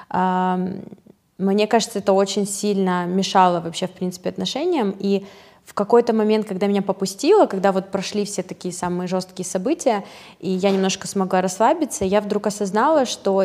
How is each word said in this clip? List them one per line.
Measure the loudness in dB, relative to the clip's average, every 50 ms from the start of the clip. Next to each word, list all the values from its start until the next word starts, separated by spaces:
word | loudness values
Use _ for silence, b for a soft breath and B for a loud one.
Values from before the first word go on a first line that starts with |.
| B B
ам, | -2 0 0 2 2 0 0 0 0 -2 -2 -4 -6 -10 -12 -16 -18 -20 -20 -20 -20 _ _ _ _ -2
мне | 0 0 2 2 2
кажется, | 2 2 0 0 0 -6 -4
это | 0 2
очень | 4 4 4 2 0 -2 -2
сильно | -2 -4 -4 -2 0 0 2 2 0 0 0 -2
мешало | 0 0 0 0 2 4 6 6 6 4 0
вообще, | -2 -6 -8 -6 -8
в | -8
принципе, | -6 -6 -6 -6 -6 -6 -8 -8
отношениям. | -6 -6 -6 -6 -4 -4 -2 0 0 0 0 -2 -2 -2
И | -2 0 0 0 -2 B B B B B B B B
в | -8 -4
какой-то | -4 0 4 4 4 4 4
момент, | 2 0 2 2 2 0 0
когда | -4 -4 -2 0
меня | 0 0 0
попустило, | 0 -2 -4 -4 -4 -6 -6 -2 2 4 6 6 4
когда | 4 2 0 0 2
вот | 2 0 -2 -4
прошли | -4 -6 -6 -4 -4 -4 -4
все | -4 -4 -8
такие | -8 -8 -10 -10 -10 -10 -8
самые | -6 -4 -4 -4 -4 -4 -2
жёсткие | -4 -4 -4 -6 -10 -12 -8
события, | -6 -4 -2 -2 -2 -2 0 0 0 0 0 -4 B B B B B B B
и | -6 -4
я | -2 0 2 2
немножко | 2 2 2 0 -2 -4 -6 -6
смогла | -2 -2 0 2 2 2
расслабиться, | 2 0 0 2 4 4 4 2 -2 -4 -4 -4 -2
я | 0 0 0
вдруг | 0 0 -2 -2 -2
осознала, | -4 -4 -4 -4 -2 0 0 2 4 4 2 2
что | 0 -2 -4 -2 0 2 2